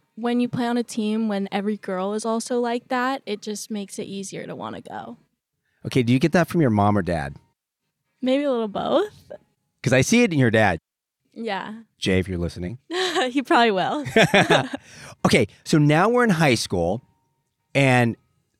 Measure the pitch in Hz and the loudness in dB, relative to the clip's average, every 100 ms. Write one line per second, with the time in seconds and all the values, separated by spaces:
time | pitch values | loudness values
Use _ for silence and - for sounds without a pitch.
0 | _ - 240 240 240 247 233 240 233 - | _ -8 -4 -2 -2 -2 -2 -2 -4 -4
1 | 214 214 220 196 196 202 202 208 - 185 | -4 -2 -2 -2 -4 -4 -4 -6 -6 -6
2 | 190 214 226 226 - 247 240 240 - 254 | -4 -4 -4 -4 -4 -2 -2 -4 -4 -4
3 | 247 269 - 208 - 208 - 214 196 - | -2 -4 -6 -10 -8 -10 -8 -10 -10 -10
4 | - 196 196 160 - - 110 - - 104 | -10 -10 -10 -12 -12 -12 -12 -12 -12 -14
5 | - 240 _ _ _ _ _ _ - 135 | -14 -18 _ _ _ _ _ _ -4 -2
6 | 120 127 160 180 165 175 139 104 101 104 | 2 2 2 0 0 2 2 4 2 2
7 | 87 82 71 73 _ _ _ _ _ _ | 0 -4 -6 -12 _ _ _ _ _ _
8 | _ _ 254 269 285 247 220 196 - 269 | _ _ -2 0 0 -2 -4 -6 0 0
9 | 415 - - - _ _ _ _ 123 131 | 0 -6 -20 -20 _ _ _ _ 0 2
10 | 131 233 240 151 123 110 104 82 - _ | 4 4 4 4 4 4 4 2 -6 _
11 | _ _ _ - 226 190 - 220 - _ | _ _ _ -12 -8 -8 -8 -14 -20 _
12 | - 185 95 87 85 - 90 123 - 349 | 0 0 0 -4 -6 -6 -10 -10 -8 -4
13 | 370 330 254 262 254 302 233 190 151 294 | -2 -2 -2 -2 0 2 4 2 -2 -4
14 | 254 220 202 202 - - 262 - - - | 0 2 4 4 4 2 0 -8 -14 -20
15 | - - - 175 107 _ - 160 147 151 | -20 -4 2 2 2 _ 0 4 6 4
16 | 202 247 233 165 156 113 - 92 85 110 | 4 4 2 4 4 2 0 -2 -2 -4
17 | - _ _ _ _ _ _ 139 139 123 | -8 _ _ _ _ _ _ 0 4 4
18 | 117 - _ _ _ | 2 -2 _ _ _